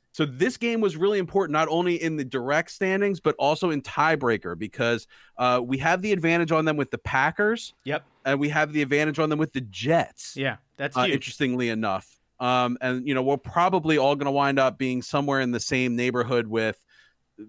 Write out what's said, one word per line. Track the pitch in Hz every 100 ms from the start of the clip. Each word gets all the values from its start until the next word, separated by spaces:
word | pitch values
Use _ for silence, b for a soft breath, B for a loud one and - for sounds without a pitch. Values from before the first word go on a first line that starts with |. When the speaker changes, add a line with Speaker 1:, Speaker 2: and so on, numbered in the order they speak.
| _
Speaker 1:
so | - 151
this | 127 226 -
game | 233 226
was | 202 156
really | 196 208
important, | 175 196 175
not | 151 160
only | 160 180 170
in | 165 156
the |
direct | 131 131 123 147 170
standings, | - 190 190 202 185
but | 156 -
also | 139 160 180
in | 147
tiebreaker | - - 156 160 127 107 90 85
because, | 107 - 120 117 - b b -
uh, | 123 123
we | 120 135
have | 160 180
the | 214
advantage | 190 165 170 160
on | 160
them | 160 151
with | 135
the | -
Packers. | - 135 143 165 208 233 - -
Speaker 2:
Yep. | 135 151 - _
Speaker 1:
And | 135 139
we | 147
have | 151 151
the | 151
advantage | 139 147 151 151
on | 156
them | 151
with | 156
the | 139
Jets. | 113 92 120 165 - - - -
Speaker 2:
Yeah, | 139 107 _ -
that's | 139 127
Speaker 1:
Uh, |
Speaker 2:
huge. | 127 139
Speaker 1:
interestingly | - - 135 123 120
enough. | 110 110 95 - _ _ _
Um, | 123 127 123 123
and, | 127 127 131
you |
know, | 131
we'll | 131 139
probably | - 175 180 180 156 151
all | 139 143
gonna | 143
wind | 139 139 139
up | 131 98
being | 131 127
somewhere | - 147 143 135
in | 127
the | 120
same | - 131 127 120
neighborhood | 123 123 120 123 110
with | 113 110 - _ b b b _ -